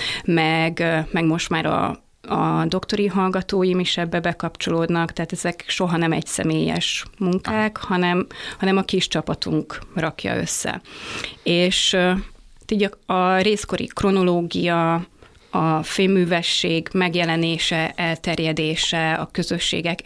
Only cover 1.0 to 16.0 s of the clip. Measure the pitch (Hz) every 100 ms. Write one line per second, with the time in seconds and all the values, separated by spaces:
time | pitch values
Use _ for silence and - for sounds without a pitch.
1 | 156 175 165 165 - 165 151 - - -
2 | _ _ - 170 160 160 165 185 - 208
3 | 202 190 185 185 185 196 185 180 180 -
4 | 170 175 175 170 165 - - 165 165 170
5 | 165 - 165 175 180 - - - 180 170
6 | 165 160 165 - 160 160 160 165 - -
7 | - - 185 185 - 214 214 214 - 185
8 | 180 180 - - - - 190 190 190 185
9 | - 165 - 160 - 156 151 - - -
10 | 160 - - - 170 - - 185 - -
11 | - - - - - 170 180 - - 185
12 | 180 185 - - - - - 208 196 -
13 | - 185 185 185 190 208 - 180 - -
14 | 202 190 180 175 170 - 175 170 165 170
15 | 175 - - - - - 160 156 156 -